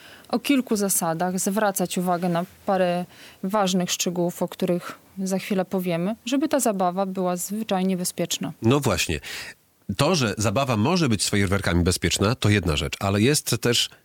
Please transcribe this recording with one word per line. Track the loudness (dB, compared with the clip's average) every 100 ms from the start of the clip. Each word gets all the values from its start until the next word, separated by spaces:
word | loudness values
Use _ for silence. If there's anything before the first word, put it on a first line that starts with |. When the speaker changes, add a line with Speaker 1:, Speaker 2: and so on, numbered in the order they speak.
| -20 -20 -4
Speaker 1:
o | -2
kilku | 2 2 2 0
zasadach, | 0 0 0 0 -2 -2
zwracać | -2 0 0 0 -2 0
uwagę | 0 0 0
na | 0 -4 -6 -2
parę | 2 2 0 -4 -12 -20 -10
ważnych | -2 0 2 2 0
szczegółów, | -2 -4 -2 -2 -2
o | -6
których | -2 -2 -2 -4 -16 -16 -8
za | -4 -4
chwilę | -2 -2
powiemy, | -2 -2 -2 -2 -2 -6 -4
żeby | -2 0
ta | 0
zabawa | 0 0 0 0 -2
była | -2 -2 -2
zwyczajnie | -4 -6 -2 0 0 0
bezpieczna. | -4 -4 -4 -4 -8 -2
Speaker 2:
No | 2 4
właśnie. | 2 0 0 -4 -6 -12 -14 -18 _ _ -8 0
To, | 2
że | 2 0 0
zabawa | 0 0 0 2
może | 2 2 2
być | 0
z | 0
fajerwerkami | 0 2 0 2 2
bezpieczna, | 2 2 0 2 0
to | 2 2
jedna | 2 2 0
rzecz, | -2 -2
ale | 0 2
jest | 4 2 0 -2
też | 0 0 -2 -8